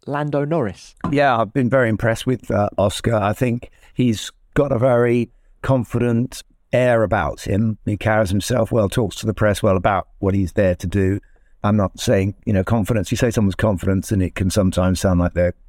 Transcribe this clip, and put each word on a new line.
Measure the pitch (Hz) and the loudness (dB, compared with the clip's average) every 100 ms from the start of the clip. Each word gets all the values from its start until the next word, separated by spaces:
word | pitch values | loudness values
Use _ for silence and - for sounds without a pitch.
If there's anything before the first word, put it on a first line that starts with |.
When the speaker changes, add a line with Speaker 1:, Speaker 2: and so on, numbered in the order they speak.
| - | -8
Speaker 1:
Lando | 143 147 143 147 | -6 -2 -2 -2
Norris. | 165 107 - - - - | -2 -2 -6 -16 -10 -2
Speaker 2:
Yeah, | 139 139 117 | 2 2 2
I've | 107 | 0
been | - 120 | 0 2
very | 135 117 | 2 2
impressed | 107 117 113 127 | 0 0 -2 -2
with, | 123 - | -4 -2
uh, | 101 104 - | -2 0 0
Oscar. | 101 - 117 110 | 0 0 -2 0
I | 101 | 0
think | 110 127 120 - _ - - | 0 -2 -2 -8 _ -10 -2
he's | 127 104 - - _ | 0 0 -6 -16 _
got | - 143 | -2 0
a | 120 | 2
very | 131 120 120 120 113 _ _ _ | 2 2 2 2 -2 _ _ _
confident | - 135 110 117 120 117 127 - - _ _ | -2 -2 0 -2 0 0 -2 -8 -18 _ _
air | 123 123 117 | 0 2 2
about | 104 104 73 - | 2 0 -2 -6
him. | - 98 113 107 - | -4 0 0 -2 -6
He | 104 | -4
carries | 110 110 101 | 0 0 2
himself | 98 - 120 107 | -2 -2 -2 0
well, | 120 98 | 0 0
talks | - 101 - | 0 -2 -4
to | 107 | -6
the | |
press | 98 107 98 | 0 0 2
well | 107 95 | 2 2
about | 110 95 - - | 2 0 -4 -4
what | 98 98 | -2 0
he's | 92 | -2
there | - 95 90 | 0 0 0
to | 90 | -2
do. | 101 95 101 - _ _ _ 104 | 0 0 0 -6 _ _ _ 0
I'm | 107 | 0
not | 92 - | 0 -2
saying, | - - 98 - - | 0 2 0 -4 -2
you | |
know, | 98 95 | 0 0
confidence. | 113 95 113 104 | 0 0 -2 -2
You | 113 | 0
say | 123 | 0
someone's | 117 101 - | 2 0 0
confidence | 110 92 98 95 - | 0 0 0 -2 0
and | 98 | -2
it | 90 - | -2 -2
can | 95 | -2
sometimes | 107 95 87 92 90 | 2 0 2 0 2
sound | 98 87 | 2 2
like | 87 | 0
they're | 87 87 - | 0 -2 -2